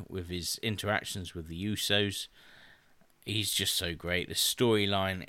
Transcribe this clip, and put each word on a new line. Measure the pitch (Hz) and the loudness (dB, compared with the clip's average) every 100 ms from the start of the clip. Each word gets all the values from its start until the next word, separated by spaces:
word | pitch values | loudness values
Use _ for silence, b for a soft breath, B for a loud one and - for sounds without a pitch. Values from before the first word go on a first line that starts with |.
| - | -6
with | 92 85 | -8 -6
his | 90 85 - | -4 -4 -4
interactions | 113 101 101 107 - 98 87 | -2 -2 0 0 -2 -8 -8
with | 87 80 | -10 -8
the | 82 | -6
Usos. | 104 101 - 101 101 - - b b b b b b b - _ - | -2 -2 2 4 2 0 -8 b b b b b b b -20 _ -4
He's | 107 98 | -2 0
just | - 95 | 0 0
so | - 90 80 | 0 0 -2
great. | 85 90 - | 0 0 0
The | |
storyline | - - - 123 107 101 98 95 92 | 0 2 4 6 6 4 2 0 -2